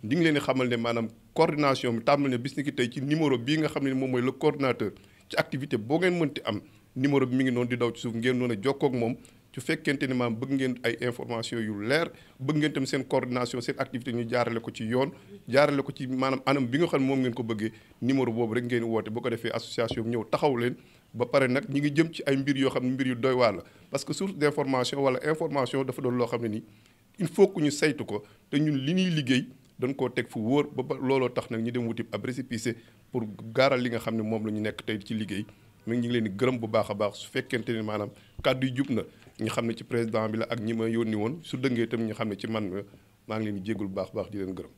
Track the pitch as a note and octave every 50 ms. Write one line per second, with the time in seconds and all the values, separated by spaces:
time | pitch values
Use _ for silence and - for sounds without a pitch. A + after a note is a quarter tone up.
0 | - G#2+ C3 F3 E3 D#3+ D3+ C#3+ - - C3+ C3 B2+ B2 A#2+ A#2 A#2 A#2 A#2 A#2
1 | A2+ G#2+ - - - - - - - - D3+ D3 D3 C#3 C3+ - - B2 A#2 A#2
2 | A#2+ - C#3+ C#3+ C#3+ C3+ B2+ A#2+ A#2+ C#3 - - C#3 D3 C3 - B2+ A#2+ A2 D3
3 | C3+ C#3+ D3+ D#3+ D#3+ C#3+ C3 A#2+ A#2 C3 D3+ D#3+ D#3 D3 - D3+ C3+ C3+ C3 C3
4 | C3 C3 B2+ B2 A#2+ C3 C3 - - D3+ C#3+ C#3+ C#3 C3 A#2 - A2+ G2+ - -
5 | - - - - - _ - - D3+ - - C3+ C3+ D3 C3+ A2+ G#2 A2+ D3 E3
6 | F3+ F#3 F3+ F3 E3 C#3+ C#3+ - - - G#2 G2+ - - - - - _ _ B2+
7 | C3 C#3+ C#3 C#3 C3 B2 B2 C3 C3+ C3 B2 B2 B2 A#2+ B2 A#2+ A#2+ A#2 A#2 -
8 | - B2 A2 A#2 A2+ B2+ B2+ B2 B2+ B2 A#2 G2 G2 C3 C#3 - - C#3 B2+ B2
9 | G#2+ A2+ C3 - - - - - _ _ - - - - D#3+ D#3+ - D3+ C#3 C3+
10 | D3 C3 C3 B2 B2 A#2+ A2+ G#2+ C3 C3+ C#3 C3+ C3 C3 B2 B2 - A#2 - -
11 | A#2+ B2 A#2+ - B2+ A#2+ A#2+ A2+ A2 - A#2+ A#2 A2 G#2+ G#2+ G2+ G#2 A2+ C#3 D#3
12 | E3+ D#3+ - - - - - _ B2+ C3+ D3+ D3+ D3+ D3+ D3 C#3+ C3+ B2+ - C#3
13 | B2+ - - C3 B2 B2 B2 B2 B2 A#2+ - B2 A#2 - C3+ - C3 - - A#2+
14 | A#2+ B2+ A#2 A#2+ A#2+ A2+ A#2+ B2 A#2+ A#2+ A#2 A2+ - - - - A2+ A2 A#2 B2
15 | C3+ D3 D3+ - - - - - - - A#2 C3+ D3 D3 C#3+ C#3 C3 - - -
16 | C#3 B2+ C3 B2+ C3 C3+ C3+ C3 C3+ - C#3 C#3 C3 A#2 A#2+ D3 F3 E3 - C#3+
17 | C3+ C3 C#3 C3+ C3 B2 A#2 B2+ A#2+ A2 A2+ G#2 G#2+ A2 - - - - - -
18 | - A#2+ C#3 C3+ B2+ A#2+ A2+ A2+ A#2+ A2 A2 B2 A#2+ A#2+ B2 A#2+ A2+ A2+ A2+ A2
19 | G#2+ A#2 G#2+ A#2+ A#2 B2+ A#2 G#2+ - A#2 - A2+ - - - - A#2 A2+ - A#2
20 | A2+ A2+ A#2+ A#2 G#2 - - D3 - D3 C3+ A#2 A#2+ B2 B2+ - - - - -
21 | _ _ - A2+ B2 - - C#3 C3+ B2 B2 C#3 C#3+ - C#3 C#3+ C#3+ D3 C#3+ D3
22 | E3 E3 D#3+ - - - C#3 C3+ C3+ C#3 C#3 C3+ C3+ C3 - C3+ B2 B2+ C3 B2+
23 | C3+ B2+ B2+ A#2 A#2 C3 B2+ B2+ B2 A2+ G2+ F2 - - - - - - - C#3
24 | - - D3+ - G3 G3 F#3+ D3 D3 D3 C#3+ D3+ D3 C3+ C3+ B2+ B2 - - C#3+
25 | C#3 C3+ B2+ B2+ C#3+ D3+ D#3+ D#3 E3+ D3+ D3 C#3+ B2+ A#2+ - C3+ C3+ C3 B2 -
26 | C#3 B2 B2 B2 A#2+ A#2 - A#2 A#2 A2 G#2 A2+ - - - - - - _ _
27 | _ _ _ - F#3 D3+ - - G3 F#3+ - F3+ D3+ D3 C#3 - - D#3 D3+ D3
28 | A2+ - G2+ G#2 - - - - _ _ - C#3+ D#3 D#3 D3 C3 C3 C#3 F3 F#3
29 | F#3 F#3 E3+ D#3 C#3 A#2+ C3 B2+ - - - - - - _ - B2+ B2+ C#3 -
30 | C3+ A#2+ - B2+ A#2+ - - A#2+ G#2+ A2+ C3 D3 C#3+ D3 - C3 B2+ C#3+ C#3 C3
31 | C3+ B2+ C3+ C3+ B2+ A#2+ - B2 - - A#2 A2+ A2+ A#2+ A#2+ B2 A#2+ A2+ A2+ A2+
32 | G#2+ - - G#2+ G#2 A#2+ B2+ C3+ C3 - A#2+ A2 - B2 A2 A2+ - - - -
33 | - _ - B2+ A2+ G#2+ G2+ - A2 A2+ A2+ C3+ C3 C#3 C3+ B2+ B2 B2+ A#2 A2+
34 | - A2+ A2 A2+ G#2+ G#2+ A2+ A2 G#2+ A2 G#2 G#2+ G#2+ A2 G#2 - - - A2+ G#2
35 | F#2+ - A#2 G#2+ A2 F#2+ G2 F#2+ A2 - - _ - - - _ - A2 A#2 B2
36 | A#2+ A#2+ A#2+ A#2+ A2 G#2+ F#2+ G2+ B2 B2+ B2+ A#2+ A2+ A2 A2 A2+ G2+ - G#2 G2+
37 | G#2+ G2+ - - - - - C3 B2 - - A#2+ G#2+ - A#2+ A2 A2 G#2+ G#2+ G#2+
38 | G#2 G2+ - - - - - - - C#3 C3 C3 C3 C3 B2 B2 C#3 C#3 B2+ A2
39 | - - - - - - _ - A2 A2 - - A#2 A#2 A2+ - - - - A#2
40 | A#2 A2+ G#2 A2 A2 G#2+ A2 A2+ A2 - A#2 A#2 G#2+ A2 A2+ A2+ A2+ A2+ A2+ A2+
41 | A#2 A2 A2 G#2 G#2 A#2 D3+ E3+ - - - C3 B2+ C#3 B2 A#2 A#2 A2+ - A#2
42 | A2+ A2 G#2+ - A#2 A2 G2+ G2 - A2 A2 A2 G#2+ F#2+ F2 G2+ G2+ - - -
43 | - - _ _ _ - A2 A2 A2 G#2+ G#2 G2 F#2 G#2 A2 G2 G#2 G2 F#2+ G2
44 | F#2+ - - A2 F#2+ F#2+ G2+ G2+ F#2+ F#2 F#2+ F2+ - - -